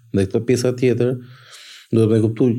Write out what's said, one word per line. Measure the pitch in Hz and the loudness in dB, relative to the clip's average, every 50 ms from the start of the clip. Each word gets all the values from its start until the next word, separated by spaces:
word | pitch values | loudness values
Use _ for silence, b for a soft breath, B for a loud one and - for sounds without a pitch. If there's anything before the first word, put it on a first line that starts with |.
| _ | _
dhe | _ - 95 95 | _ -2 -2 -2
këto | 98 - 113 113 | 0 -2 -4 0
pjesa | - 127 120 123 127 120 | 0 -2 0 0 -4 -2
tjetër, | 120 127 127 117 120 120 123 131 123 B B B B B B B B B B B B B | 0 0 0 0 0 -2 -2 -4 -6 B B B B B B B B B B B B B
duhet | B - 113 113 104 | B 0 2 2 4
me | 113 110 | 2 2
kuptu, | 107 110 113 - 139 123 113 | 2 0 0 0 0 0 0